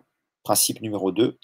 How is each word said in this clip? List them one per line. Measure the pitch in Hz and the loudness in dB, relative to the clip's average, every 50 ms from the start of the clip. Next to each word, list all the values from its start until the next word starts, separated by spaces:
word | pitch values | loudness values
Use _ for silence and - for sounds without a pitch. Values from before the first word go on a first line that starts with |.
| - _ _ _ _ _ _ _ _ | -8 _ _ _ _ _ _ _ _
principe | - 104 - - - - - | 0 0 2 2 0 -2 -4
numéro | 110 110 104 98 92 95 | -6 -6 -4 -2 0 0
deux, | 87 101 120 - - - | 2 2 2 0 0 -6